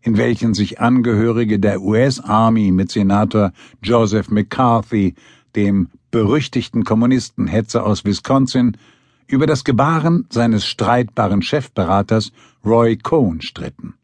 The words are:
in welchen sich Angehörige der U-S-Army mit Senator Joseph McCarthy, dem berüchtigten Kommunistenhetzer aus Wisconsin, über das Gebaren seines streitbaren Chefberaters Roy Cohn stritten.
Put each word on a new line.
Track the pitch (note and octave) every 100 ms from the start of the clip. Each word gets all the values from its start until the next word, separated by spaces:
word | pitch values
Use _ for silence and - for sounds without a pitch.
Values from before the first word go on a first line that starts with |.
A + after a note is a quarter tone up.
in | - G#2
welchen | A#2+ A2+ A#2
sich | G2 G2+ -
Angehörige | A#2+ B2+ A#2+ G#2+ A2+ A2+ A2+ G#2
der | G#2 G2
U-S-Army | F#2+ A2 C3+ C3+ - G#2+ A2+ A2+ G#2
mit | F#2 F#2+
Senator | - G2 G2+ G#2+ A2 G2 - - _
Joseph | - A#2+ A2 G#2+ F#2+
McCarthy, | G#2 G2+ - B2+ A#2 G#2 A2 F#2+ - - _ _
dem | - G2+ G2 F2 - _
berüchtigten | A#2 G#2 D3 C3 C3 - A#2
Kommunistenhetzer | A2 A2 A#2+ C3 - - G2 B2 A2 A#2+ G#2+
aus | G2+
Wisconsin, | G2+ G2 - C3+ C3 C3 B2 G#2 _ _ _ _ _
über | C3+ D#3+
das | C#3+
Gebaren | - B2 D3 E3 D#3 E3+ -
seines | A#2 A#2 A2 -
streitbaren | - G2+ B2 A#2 - G#2 G2+
Chefberaters | F2 D3 C3+ - F2 G2 G2+ A2+ G#2+ _ - _
Roy | - A2+ A#2 A2
Cohn | - E3 A#2 E2
stritten. | - - C#2 - - -